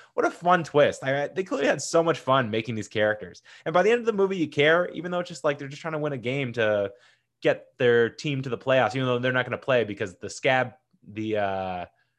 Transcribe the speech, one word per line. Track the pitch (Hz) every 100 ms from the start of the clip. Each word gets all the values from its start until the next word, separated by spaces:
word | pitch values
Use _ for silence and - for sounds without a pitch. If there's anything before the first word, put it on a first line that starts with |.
| -
What | - 320
a |
fun | - 175 180 151
twist. | 143 127 -
I, | 135 139 143
they | 165 190
clearly | 269 269
had | 160
so | - 165
much | 165 156
fun | - 135 117
making | 110 113 110
these | 104
characters. | 107 107 107 90 - - - -
And |
by | 170
the | 190
end | 240
of | 226
the |
movie, | 208 196 190
you | 147
care, | 143 147 165 180
even | - 175
though | 180
it's | 175
just | 165 151
like, | 143
they're | 143
just | 143
trying | 170
to | 156
win | 147
a | 139
game | 117 139 131
to | 117 110 104 101 - _ _ _ _
get | 151 139 - -
their | 123 120 117
team | - 156 135
to | 131
the | 117
playoffs, | - 131 113
even | 131 131
though | 123
they're | 127
not | 127 120
gonna | 117
play | - 127 107
because | 104 104 87
the | 98
scab, | - 143 131 123 - _ _ -
the, | 104 110 104
uh, | 101 95 95 90 85 _ _